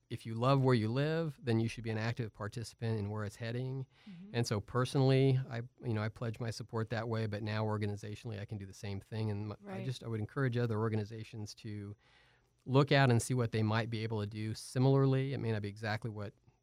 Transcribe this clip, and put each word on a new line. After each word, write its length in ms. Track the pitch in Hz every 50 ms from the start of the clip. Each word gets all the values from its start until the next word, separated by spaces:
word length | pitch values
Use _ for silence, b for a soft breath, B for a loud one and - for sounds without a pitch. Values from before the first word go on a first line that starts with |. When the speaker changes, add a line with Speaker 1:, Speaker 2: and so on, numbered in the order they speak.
| _ -
Speaker 1:
If 160 | 117 110 -
you 100 | 117 113
love 260 | 113 117 131 139 139
where 140 | 131 131 127
you 140 | 117 107 110
live, 500 | 117 131 143 151 160 165 165 156 139 -
then 200 | 185 127 113 113
you 80 | 113 113
should 160 | - - 113
be 40 | 113
an 80 | 110 110
active 360 | 107 117 117 - 120 104 -
participant 680 | - 107 104 - 120 113 - - - 120 113 113 110
in 100 | 101 101
where 140 | 107 107 107
it's 140 | 101 - -
heading. 480 | 120 113 117 123 131 131 131 135 131 - B B B B
Speaker 2:
Mm-hmm. 260 | 190 170 98 101 110
Speaker 1:
And 100 | 120 120
so 140 | - 117 104
personally, 800 | - - - 123 127 127 - 143 131 131 135 131 135 135 131 131 131 -
I, 120 | 123 117 117 123 _ - -
you 80 | 127 113
know, 100 | 107 107
I 60 | 110
pledge 280 | - - 123 113 110 -
my 80 | 123 113
support 380 | 107 - 117 - - 113 113 -
that 180 | - 110 113 123
way, 200 | 113 110 113 107
but 140 | 101 104 110
now 200 | 107 107 107 110
organizationally 800 | 110 107 107 107 104 101 101 - 107 107 - - 123 107 101
I 40 | 104
can 120 | - 113 101
do 80 | 98
the 80 | 95 95
same 260 | - - 104 98 98
thing. 320 | - - 117 110 110 110
And 200 | 104 101 104 107 104
m-, 40 | - 202 202
I 40 | 196 -
Speaker 2:
Right. 80 | 120
Speaker 1:
just, 180 | 131 123 - -
I 40 | 117
would 100 | 113 110
encourage 380 | 107 - - 143 135 131 117 120
other 200 | 120 117 110 107
organizations 760 | 110 113 107 107 107 101 113 110 107 - - 113 107 104 -
to 400 | - - 117 104 104 101 101 101 - b b b b b b b b b b b _ -
look 260 | - 123 135 147 135
out 180 | 147 139 139 131
and 120 | 120 113
see 120 | - - 131
what 200 | 127 120 113 -
they 100 | 110 107
might 260 | 107 107 113 113 113
be 140 | 117 110 110
able 160 | 113 113 107
to 80 | 104 104
do 260 | 110 107 107 110 110
similarly. 800 | - - - - 131 127 135 135 139 135 135 131 135 135 135 139
It 60 | 120
may 140 | 107 117 110
not 80 | 107
be 80 | 104 104
exactly 420 | 101 107 110 110 104 110 - 120
what 220 | 104 104 104 101 - _ _ _ _ _